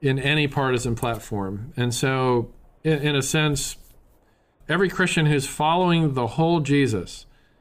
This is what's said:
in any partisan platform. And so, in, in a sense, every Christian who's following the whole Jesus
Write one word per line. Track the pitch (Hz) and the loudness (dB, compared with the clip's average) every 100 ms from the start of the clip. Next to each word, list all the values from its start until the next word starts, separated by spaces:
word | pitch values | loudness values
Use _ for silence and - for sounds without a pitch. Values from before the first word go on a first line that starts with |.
in | 139 135 | -2 0
any | 139 151 143 | 2 2 0
partisan | 143 131 123 123 | 0 0 0 0
platform. | 113 123 110 - 104 95 104 123 - | -2 -2 -4 -6 -6 -6 -8 -8 -4
And | 123 | -4
so, | 117 139 131 127 120 113 - - _ | 0 0 0 2 2 0 -8 -20 _
in, | 156 151 | -2 0
in | 151 143 | 0 0
a | |
sense, | 135 156 156 143 - - - - - _ _ _ _ _ - | 0 0 0 0 -4 -10 -20 -20 -20 _ _ _ _ _ -4
every | 170 185 | 0 0
Christian | - 180 - 151 | 0 0 2 2
who's | 147 139 | 2 -2
following | - 151 175 180 165 156 | -2 0 2 2 2 2
the | 131 113 | 0 -2
whole | 160 160 170 | 0 2 2
Jesus | 135 143 131 101 85 - - _ _ _ | 2 2 2 0 -6 -14 -20 _ _ _